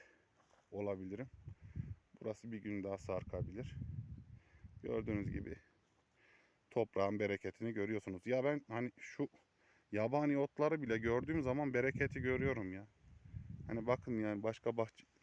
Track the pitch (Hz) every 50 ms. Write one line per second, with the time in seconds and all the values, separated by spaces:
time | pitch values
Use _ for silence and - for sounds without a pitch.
0 | - - - _ _ _ _ _ _ _ _ _ _ _ - 101 104 101 98 95
1 | 95 92 101 110 135 127 - - - - - - - - - - - - - -
2 | _ _ - - - 110 107 - - 117 113 104 98 104 104 101 92 98 98 98
3 | - - 95 92 87 - - 90 92 - 92 110 131 - - - - - - -
4 | - - - - - - - - - - - - - - - - - - 120 113
5 | 110 117 107 101 101 - - 98 - - - - - _ _ _ _ _ _ _
6 | _ _ _ _ _ _ - - _ _ _ _ _ _ - 123 113 - - 95
7 | 98 101 107 104 104 98 101 98 - 95 - - 113 117 110 104 101 107 110 104
8 | - 98 95 87 - 113 127 131 127 143 147 143 - - 110 117 123 120 - -
9 | - - - - 143 - - - _ _ _ _ _ _ _ _ _ _ 101 104
10 | 107 120 135 147 151 147 143 139 139 - - - 147 156 160 156 139 113 113 113
11 | 113 117 117 123 131 147 160 165 135 127 127 143 147 139 123 123 123 135 131 -
12 | 143 - - 139 123 127 127 123 131 135 131 117 98 92 92 98 101 - _ _
13 | - - - - - - - - - - - - - - 110 117 110 120 127 -
14 | - 127 120 110 107 107 104 101 104 110 113 - - 117 117 117 110 - - -
15 | - _ _ _